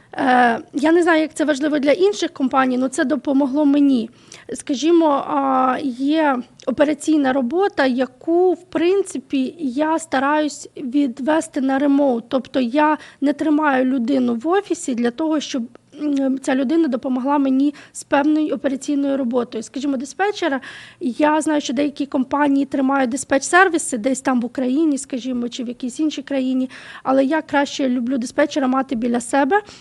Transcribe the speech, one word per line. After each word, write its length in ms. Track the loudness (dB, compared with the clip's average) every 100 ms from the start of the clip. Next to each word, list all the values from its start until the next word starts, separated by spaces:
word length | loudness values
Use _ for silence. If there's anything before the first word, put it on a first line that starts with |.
| -12
Е, 460 | -4 2 4 2 0 -6
я 180 | -2 2
не 120 | 2
знаю, 180 | 4 2
як 120 | 0
це 120 | -2 -2
важливо 340 | 0 -2 0
для 120 | 2
інших 400 | 2 2 0 -4
компаній, 440 | -2 -2 0 0 0
але 100 | -2
це 140 | -2
допомогло 600 | -2 -2 0 0 0 2 2
мені. 440 | 4 4 2 -2 -12 -20 -20 -14
Скажімо, 720 | -12 -6 -2 2 4 4 2 0
а, 500 | -2 0 2 0 0 -4 -4
є 400 | 0 2 2 0 -4 -8 -6
операційна 680 | 0 0 0 0 2 2
робота, 520 | 0 0 0 0 2 0
яку, 680 | 0 -4 -6 0 2 4
в 100 | 2
принципі, 920 | -4 0 2 2 0 -6 -4 -2 -2 -4
я 400 | -4 -2 0 0
стараюсь 720 | -2 -2 2 0 0 -4 -14 -12
відвести 840 | -2 0 0 0 0 0 -2 -2
на 180 | -2 0
ремоут. 440 | 2 4 2 0 -2
Тобто 320 | -4 -2 -2
я 380 | 0 2 2 2 -4 -2
не 120 | -2
тримаю 520 | 0 2 2 2 2 2
людину 500 | 0 0 0 0 0
в 120 | 0
офісі 480 | 0 0 -4 -4 -2
для 160 | -2
того, 280 | -2 0 0
щоб, 240 | -2 -6 -6 -12 _ -8
м, 380 | -2 0 0 -2
ця 160 | 0 0
людина 320 | 2 2 2
допомогла 500 | -2 -2 -2 0 0
мені 360 | 2 2 0 -2 -12
з 120 | -18
певною 520 | -2 2 2 2 0 -2
операційною 640 | -2 -4 -2 -2 0 0
роботою. 460 | 0 -2 -4 -6
Скажімо, 340 | -10 -6 -4 -4
диспетчера, 640 | -6 -4 -4 -2 -2 -2 -6 -16 -20 -8
я 420 | -6 0 2 2
знаю, 200 | 0 -2
що 120 | -2
деякі 320 | -2 -2 -4 -4
компанії 600 | -4 -2 0 2 2 0
тримають 440 | 0 0 0 0
диспетч-сервіси 840 | -2 -2 -2 2 4 4 2 -4 -4
десь 240 | -2 -2
там 200 | 0 0
в 40 | -2
Україні, 520 | -4 -2 0 0 0
скажімо, 520 | -4 -8 -6 -6 -6
чи 140 | -8
в 40 | -10
якійсь 320 | -8 -8 -4
іншій 220 | -4 -4
країні, 480 | -6 -4 -2 -2 -2 -8 -18 -8
але 220 | 0 2 2
я 160 | 0
краще 480 | 0 0 0 0 0
люблю 280 | 0 -2 -2
диспетчера 500 | -2 0 0 2 0
мати 280 | 0 -2 -2
біля 240 | -2 -2
себе, 400 | 0 0 2 2 -2 -10